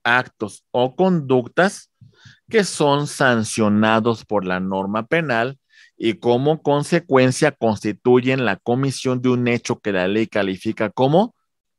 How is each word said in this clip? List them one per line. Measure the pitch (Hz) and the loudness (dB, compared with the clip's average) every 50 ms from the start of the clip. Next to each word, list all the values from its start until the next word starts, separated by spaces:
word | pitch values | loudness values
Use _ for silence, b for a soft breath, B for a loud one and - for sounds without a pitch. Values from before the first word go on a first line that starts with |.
| - | -2
actos | 120 120 127 127 - _ - 113 98 - - _ _ | 0 0 0 -2 -4 _ -10 -10 -10 -12 -14 _ _
o | - 127 123 131 127 | -2 0 0 0 0
conductas | - 185 190 180 165 139 127 131 127 117 - - - 175 202 - - - _ _ _ b b b b b b b b b - | 0 0 2 0 0 0 0 0 0 0 -2 -2 0 0 0 -2 -6 -18 _ _ _ b b b b b b b b b -2
que | - 220 190 | 0 0 0
son | - - - 156 143 139 143 147 | 0 -2 0 2 2 2 0 -2
sancionados | 143 - - 147 127 120 113 110 - - 113 110 104 104 104 110 110 113 113 110 117 113 107 - | -4 -2 2 2 2 2 2 0 -2 -2 0 0 2 2 4 4 4 2 2 2 0 -2 -4 -4
por | - 107 101 92 | -4 -4 -4 -2
la | 92 92 92 | -2 -4 -4
norma | 92 95 95 95 95 98 104 110 113 | -4 -4 -4 -4 -4 -4 -4 -6 -4
penal | - 160 170 165 139 120 113 117 131 139 - _ b b b b b b | -2 -4 -2 -2 -2 -2 -2 -2 -4 -6 -12 _ b b b b b b
y | b - 113 104 | b -4 -4 -2
como | - - 120 120 123 135 147 160 151 | -2 0 0 0 2 2 0 -2 0
consecuencia | - 147 143 147 151 - 175 165 - - 135 127 127 127 127 - 156 147 | 0 0 0 0 0 0 -2 -2 0 2 2 4 4 2 2 2 0 0
constituyen | - - 117 113 107 104 - 107 101 - - 123 123 127 120 131 131 135 123 | 0 0 -2 -2 -2 -2 -4 -6 -4 0 2 4 4 4 4 2 -2 -2 -2
la | 107 95 | -2 -4
comisión | - - - 120 127 135 135 127 - - 131 127 127 | -4 -4 -4 -2 -2 -2 -4 -4 -4 -4 -4 -4 -2
de | 123 127 | 0 0
un | 123 123 123 120 | 0 0 0 -2
hecho | 120 113 - - 117 - | -2 -2 -2 -6 -6 -6
que | - 107 | -4 -4
la | 98 92 90 | -2 -2 0
ley | 92 104 110 113 | 0 0 -2 -2
califica | - - 107 98 95 95 92 - 113 107 - 110 101 | -2 -2 -2 -2 -2 -4 -6 -6 -6 -4 -4 -4 -4
como | - - 127 139 151 180 220 240 _ _ _ _ _ _ _ _ _ | -2 0 0 2 4 2 2 0 _ _ _ _ _ _ _ _ _